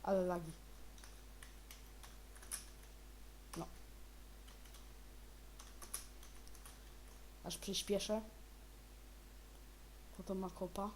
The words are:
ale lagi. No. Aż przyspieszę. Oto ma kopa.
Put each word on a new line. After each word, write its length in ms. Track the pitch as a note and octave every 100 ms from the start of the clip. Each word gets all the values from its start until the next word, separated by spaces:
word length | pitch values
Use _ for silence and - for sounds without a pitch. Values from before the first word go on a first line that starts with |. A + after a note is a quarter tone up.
ale 180 | - G3
lagi. 300 | F3+ F3 D#3+ E3 - - - - - - - - - - - - - - - - - - - - - - - - - - - - - -
No. 80 | E3 - - - - - - - - - - - - - - - - - - - - - - - - - - - - - - - - - - - - -
Aż 140 | E3+ E3
przyspieszę. 640 | - F#3+ - G3+ G3 G#3+ A3 - - - - - - - - - - - - - - - - - - -
Oto 160 | F#3 F#3+
ma 140 | F#3+
kopa. 400 | - F#3 F3 G3+